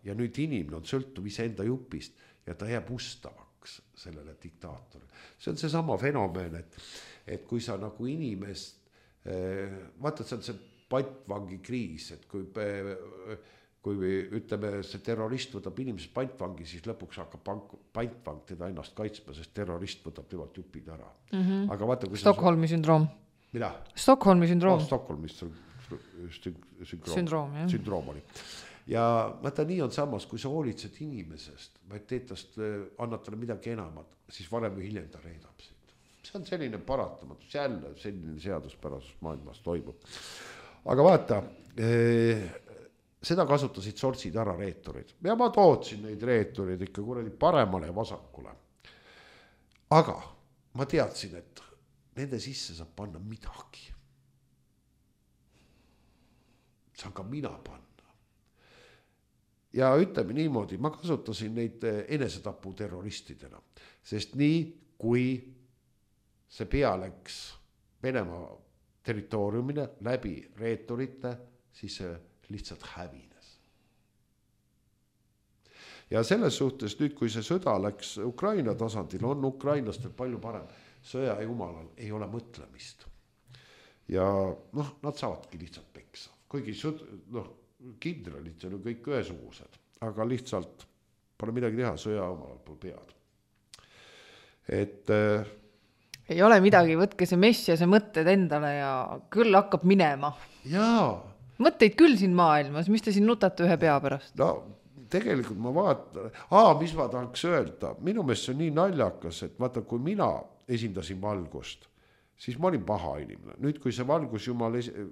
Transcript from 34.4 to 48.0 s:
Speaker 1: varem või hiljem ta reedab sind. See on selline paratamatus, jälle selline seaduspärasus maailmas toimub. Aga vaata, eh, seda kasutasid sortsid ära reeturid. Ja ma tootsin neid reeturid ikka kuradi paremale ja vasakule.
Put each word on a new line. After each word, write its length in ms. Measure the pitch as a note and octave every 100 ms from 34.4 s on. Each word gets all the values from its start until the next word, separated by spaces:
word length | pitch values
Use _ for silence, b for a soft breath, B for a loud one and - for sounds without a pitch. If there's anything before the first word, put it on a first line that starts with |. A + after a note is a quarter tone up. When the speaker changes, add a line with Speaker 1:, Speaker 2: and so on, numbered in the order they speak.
| F#2
Speaker 1:
varem 240 | A#2+ A2+ G2
või 120 | F#2+
hiljem 220 | G#2 D#2
ta 120 | E2+
reedab 400 | E2+ E2 - -
sind. 140 | - _ _ _ _ _ -
See 120 | G3+
on 80 | -
selline 320 | F3+ C3+ G#2+
paratamatus, 720 | - C3+ F#2 - - - -
jälle 380 | C#3+ C#3+ G2+ C#2+ D2+
selline 440 | - G2 D#2+ D#2
seaduspärasus 760 | F2 F2 C#2+ - - C2+ - -
maailmas 400 | E2 D2 C#2+ -
toimub. 400 | - E2+ - - B B B B B B B B -
Aga 200 | B2+ D#3+
vaata, 320 | F3+ - G#2 F#2 - -
eh, 760 | - A2+ A#2 A#2 A#2 A#2 A2+ F2+ - - A2 - _ _ _
seda 220 | - F3 D#3
kasutasid 520 | C#3+ C3 - G2 G2+
sortsid 380 | C3+ C3 F#2+ F2+
ära 200 | G#2+ F2
reeturid. 560 | G2 F2 - C#2+ - -
Ja 140 | E3+ A3+
ma 140 | A#3+
tootsin 500 | A#3+ F#3+ C3+ - G#2+
neid 180 | G#2+ G#2+
reeturid 580 | A#2 A#2+ G2+ - F#2+ F#2
ikka 220 | F#2 -
kuradi 260 | G#2+ B2 A2+
paremale 600 | - D#3 E3 G#2+ F2+ D#2
ja 60 |
vasakule. 580 | F2+